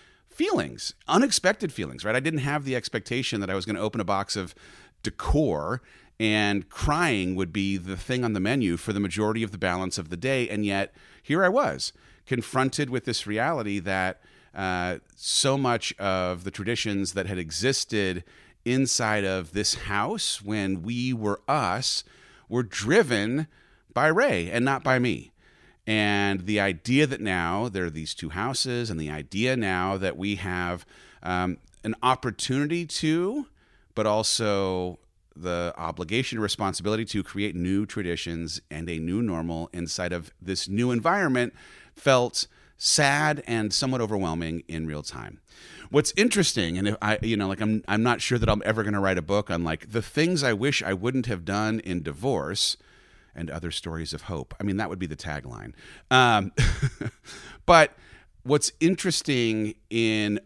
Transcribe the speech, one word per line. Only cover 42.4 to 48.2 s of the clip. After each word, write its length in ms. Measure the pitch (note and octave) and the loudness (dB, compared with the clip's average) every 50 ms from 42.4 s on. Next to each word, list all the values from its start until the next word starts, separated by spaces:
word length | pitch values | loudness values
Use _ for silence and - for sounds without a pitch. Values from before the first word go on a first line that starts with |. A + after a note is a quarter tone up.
| - - _ - - - _ | -6 -6 _ -20 -20 -20 _
sad 640 | - - - - - D3 C#3 C#3 D3 D#3 D3+ D3+ C#3+ - | -4 0 2 4 6 6 4 4 4 2 2 0 0 -2
and 260 | - A#2 A2+ G#2+ G#2 - | -2 0 0 0 0 0
somewhat 280 | - C#3 C3 C3 B2 | 0 0 2 0 2
overwhelming 640 | A2+ G2+ G#2+ G2+ F#2+ E2 D#2+ E2 E2+ D#2+ E2 E2 - - | 0 0 0 0 0 0 0 -2 -2 -2 -4 -6 -6 -6
in 180 | D#2+ D#2+ D#2+ | -6 -6 -4
real 160 | D#2 D2+ D2 C#2+ | -4 -4 -6 -8
time. 380 | - - B1 A1 G1+ - - _ _ - - - - - - - - | -8 -10 -12 -12 -14 -14 -18 _ _ -20 -20 -20 -20 -20 -18 -6 0
What's 220 | - D3 D3 - - | 2 2 2 4 4
interesting, 600 | G3 G#3+ A#3+ - G#3 F3 - - B2 F2+ E2 E2+ F2+ | 4 4 4 6 4 2 2 2 0 0 0 0 0
and 100 | G2 G#2 | 0 0
if 80 | G#2+ - G#2 | 0 0 0
I, 160 | G#2 G#2+ - - | 0 0 0 0
you 140 | A2+ A2+ | 0 0
know, 120 | G#2 G2+ F#2+ | 0 0 0
like, 120 | G2 - | -2 -2
I'm, 240 | A2 G#2+ A2 G#2+ - | 0 0 0 0 0
I'm 160 | - G2+ G#2+ A2+ | 0 2 2 4
not 180 | B2 A#2+ - | 2 2 0